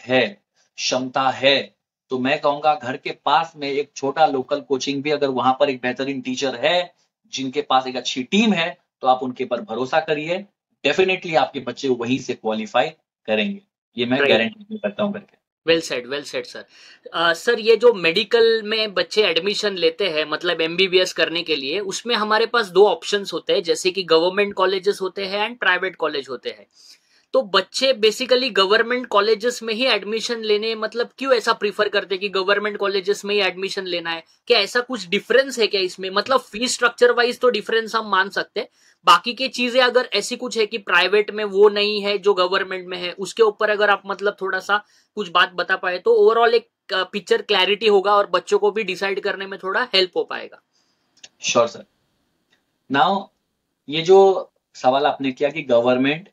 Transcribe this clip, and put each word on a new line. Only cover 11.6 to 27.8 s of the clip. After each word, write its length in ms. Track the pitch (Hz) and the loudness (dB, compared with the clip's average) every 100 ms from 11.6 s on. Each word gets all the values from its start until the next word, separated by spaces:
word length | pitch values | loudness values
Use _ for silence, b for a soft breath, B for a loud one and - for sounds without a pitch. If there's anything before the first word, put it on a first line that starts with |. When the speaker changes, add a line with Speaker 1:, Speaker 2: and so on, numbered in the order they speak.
| 123 - 139 | -10 -6 -2
Speaker 1:
वहीं 320 | 120 117 131 | -2 -2 -4
से 140 | 131 | -4
क्वालिफाई 560 | 117 110 107 107 120 151 - _ _ - | -8 -6 -6 -2 -2 -2 -6 _ _ -4
करेंगे, 360 | 107 104 101 - _ _ - | -2 -2 -6 -14 _ _ -6
ये 80 | 120 | -2
मैं 120 | 131 | 2
Speaker 2:
Right। 120 | 139 | 4
Speaker 1:
guarantee 340 | 110 113 110 | 2 2 -6
दे 140 | - 107 | -14 -8
सकता 260 | 104 - | -8 -4
हूं 80 | 104 | -4
करके। 260 | 101 - _ _ _ 160 | -6 -14 _ _ _ 0
Speaker 2:
Well 200 | 165 160 | 0 0
said, 220 | 135 120 | -6 -6
well 180 | 139 139 | -8 -8
said, 180 | 135 123 | -10 -10
sir। 140 | 113 104 B B B - | -14 -20 B B B -10
Uh, 200 | 170 170 | -2 0
sir, 260 | 165 - 226 | 0 0 2
ये 160 | 220 220 | 4 6
जो 180 | 240 | 6
medical 680 | 208 165 170 220 233 226 226 | 4 2 0 2 4 4 2
में 300 | 208 220 214 | -2 -4 -2
बच्चे 300 | 180 175 208 | -4 -2 0
admission 520 | 208 165 190 202 208 190 | 2 2 -2 -2 -4 0
लेते 340 | 165 165 196 | 0 0 -2
हैं, 160 | 151 151 | -2 -2
मतलब 360 | 151 175 165 | -2 -2 -2
एमबीबीएस 520 | 160 170 190 180 185 | 0 0 2 2 2
करने 300 | - 156 165 | 0 -2 -2
के 120 | 170 147 | -4 -4
लिए, 240 | 135 175 | -4 -6
उसमें 360 | 196 180 233 233 | -6 -8 -4 -2
हमारे 300 | 214 214 226 | 0 0 2
पास 220 | 240 202 | 0 0
दो 200 | 175 208 | 4 4
options 460 | 175 - 202 190 | 4 -2 -6 -4
होते 200 | 170 - | -6 -2
हैं, 100 | 180 | 0
जैसे 280 | 170 156 185 | 0 -2 -2
कि 120 | 180 | -2
government 500 | 175 160 175 190 202 | 2 2 4 0 -2
colleges 460 | 196 185 190 180 196 | 0 0 0 -2 -2
होते 240 | 190 196 190 | -4 -6 -6
हैं 240 | 202 214 | -4 -4
and 100 | 240 | -2
private 360 | 196 180 185 165 | 0 0 -2 -4
college 340 | 156 147 131 | -4 -4 -8
होते 200 | 123 120 | -10 -10
हैं। 180 | 107 101 b b b b b b | -12 -16 b b b b b b
तो 80 | 262 | -2
बच्चे 520 | 214 190 185 - | 2 0 0 0